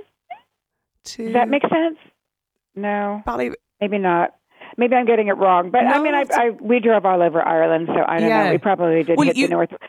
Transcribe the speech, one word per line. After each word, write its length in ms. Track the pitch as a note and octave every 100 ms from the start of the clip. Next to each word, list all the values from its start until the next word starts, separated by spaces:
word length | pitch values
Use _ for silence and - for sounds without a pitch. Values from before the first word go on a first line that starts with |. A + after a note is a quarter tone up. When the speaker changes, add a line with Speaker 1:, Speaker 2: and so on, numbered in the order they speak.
| - _ - F#5+ _ _ _ _ _ _ -
Speaker 1:
To 200 | - A3+
Speaker 2:
Does 80 |
that 160 | A#3+ A#3
make 120 | C#4+
sense? 340 | - E4 E4 D#4+ _ _ _ _ _ _ _ G3
No. 460 | G3+ G#3 G3+ G#3 G#3+
Speaker 1:
Bally- 260 | A#3 B3 - _ -
Speaker 2:
Maybe 160 | G3+ G3+
not. 360 | F#3 E3+ F3 - _ - - -
Maybe 180 | A#3+ B3
I'm 100 | A#3
getting 220 | A#3 G#3
it 60 | F#3+
wrong. 320 | F#3+ F3+ F3+
But, 120 | A#3+ A#3+
I 120 | C#4+
Speaker 1:
No, 60 |
Speaker 2:
mean, 120 | D4+ C#4+
I, 60 |
Speaker 1:
it's 140 | C#4 -
Speaker 2:
I, 140 | A#3
we 300 | G#3+ G#3+ B3
drove 260 | A3+ G#3+ F#3+
all 160 | F#3
over 240 | E3+ E3 -
Ireland, 420 | E3 E3 E3 E3
so 140 | E3+ -
I 120 | E3
don't 100 | A3
Speaker 1:
Yeah. 160 | A3 G3
Speaker 2:
know. 60 |
We 40 | E3
probably 460 | G#3+ F3+ F3 E3
did 140 | D3+ E3+
Speaker 1:
Well, 100 | C#4+
Speaker 2:
hit 100 | B3+
Speaker 1:
you 100 | C#4
Speaker 2:
the 60 |
North. 160 | E3+ E3+ -